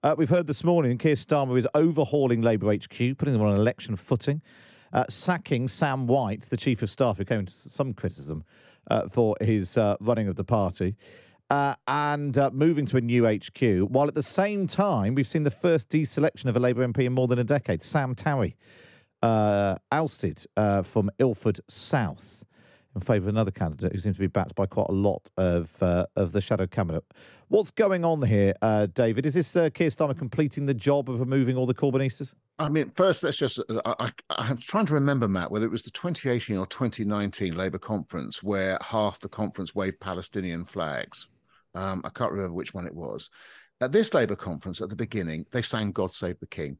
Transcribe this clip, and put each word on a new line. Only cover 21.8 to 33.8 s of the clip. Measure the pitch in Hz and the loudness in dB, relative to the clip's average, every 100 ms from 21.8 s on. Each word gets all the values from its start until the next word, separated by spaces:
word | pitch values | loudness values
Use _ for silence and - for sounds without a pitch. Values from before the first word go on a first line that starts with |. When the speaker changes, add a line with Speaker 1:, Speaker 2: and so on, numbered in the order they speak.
| - 143 101 69 - - - _ _ _ _ | 0 0 0 -4 -16 -20 -20 _ _ _ _
Speaker 1:
in | - | -10
favour | - 110 95 | 0 0 2
of | |
another | 107 104 | 0 0
candidate | - 85 76 90 | 0 -4 -2 -4
who | 98 | -2
seems | 101 95 | -4 -2
to | |
be | 98 | 0
backed | 101 85 - | 0 -4 -2
by | 95 | -4
quite | - - | -2 -2
a | |
lot | 95 101 - - - | 2 0 -2 -8 -2
of, | 92 87 82 - | 2 2 -2 -2
uh, | 90 87 90 - | 0 2 0 -2
of | 92 | -2
the | 101 | -2
shadow | 98 104 92 | -2 -2 -2
cabinet. | - 90 80 - _ - - _ | -2 -4 -4 -8 _ -20 -20 _
What's | 208 202 | 2 2
going | - 214 185 170 | 2 2 2 0
on | 160 | 2
here, | 131 104 98 98 | 2 4 4 2
uh, | 110 107 104 | 2 2 0
David? | 87 117 110 147 | 2 0 2 0
Is | |
this, | 147 160 175 | 0 0 2
uh, | 165 | 0
Keir | - 165 | 2 -2
Starmer | - 156 135 | 0 -2 -2
completing | 131 - 151 - 143 | -6 -2 -2 0 -2
the | |
job | 131 135 143 127 | 0 2 2 2
of | 120 | -4
removing | 127 135 131 127 | 0 2 2 0
all | 127 | 0
the | |
Corbynistas? | 127 143 131 135 - 135 - _ _ | 0 0 2 -2 -4 -12 -14 _ _
Speaker 2:
I | 151 | -2
mean, | 156 143 | 0 -2
first, | - 185 175 | 2 2 4
let's | 165 139 | 0 0
just, | 135 - | -2 -2
uh, | 120 113 | -4 -4